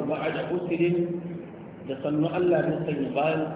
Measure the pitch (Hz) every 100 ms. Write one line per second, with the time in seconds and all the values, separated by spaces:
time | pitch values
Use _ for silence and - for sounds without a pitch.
0 | 127 156 160 - - 175 175 165 175 175
1 | 170 - - - - - - - - 135
2 | 147 151 165 180 175 160 147 156 156 139
3 | 127 135 156 160 156